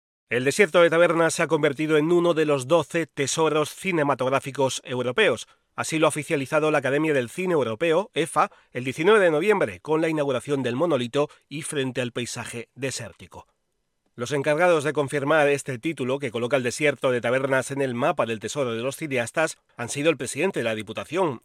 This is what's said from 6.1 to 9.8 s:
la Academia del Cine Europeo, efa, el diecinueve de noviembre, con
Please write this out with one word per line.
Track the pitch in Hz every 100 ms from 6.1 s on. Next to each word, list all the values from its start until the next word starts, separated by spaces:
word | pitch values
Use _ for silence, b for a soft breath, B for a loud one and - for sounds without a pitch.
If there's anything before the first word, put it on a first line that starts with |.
| 156 143 156 131 156 156
la | 151
Academia | 127 143 160
del | 139 120
Cine | - 185
Europeo, | 165 113 110 170 160 214
efa, | 143 160 151 196 b b
el | 127
diecinueve | 127 123 170 220
de | 180
noviembre, | 151 202 202 135
con | 90